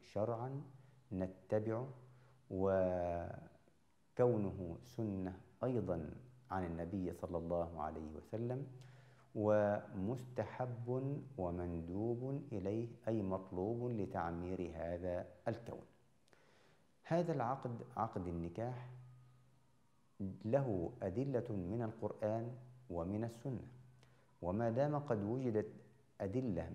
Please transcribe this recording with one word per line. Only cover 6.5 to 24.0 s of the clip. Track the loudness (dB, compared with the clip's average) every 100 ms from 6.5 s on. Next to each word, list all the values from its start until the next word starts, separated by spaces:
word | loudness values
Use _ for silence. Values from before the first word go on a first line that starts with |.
عن | -2
النبي | 0 -2 -2 0 0
صلى | -2 -2 -2
الله | 2 2 2 0
عليه | -4 -4 -6 -8
وسلم، | -6 -4 -2 -2 -4 -10 -16 -20 -20 -20 -8 2
ومستحب | 6 8 8 4 0 -2 0 0 -4 -2 -2 0 -2 -2 0 0 0 -2 -4 -2
ومندوب | 0 0 0 -2 -2 0 0 0 -2 -4 -4
إليه، | -2 0 0 -2 -4 0
أي | 2
مطلوب | 2 0 -2 0 0 2 0
لتعمير | 0 0 0 0 0 -2 -2 -2
هذا | -2 -2 0 0 0 -2 -6 -4
الكون. | -4 -4 -10 -12 -20 -20 _ _ -20 -20 -20 -20 -20 -20 _
هذا | 0 2 2
العقد، | 2 0 0 -4 -6 -6 -2
عقد | -2 -2 -2
النكاح، | -2 -2 -2 -4 -4 -8 -14 -16 -20 -20 -20 -20 -20 _ _ _ _ _ -6 -6 -4
له | 2 2 4 2 0 -2
أدلة | -2 0 2 2 0
من | -2 -2 0
القرآن | -2 -2 -4 0 0 0 -2 -8 -14 -16 -6
ومن | -2 0 0
السنة، | -2 -4 -4 -4 -6 -14 -20 -20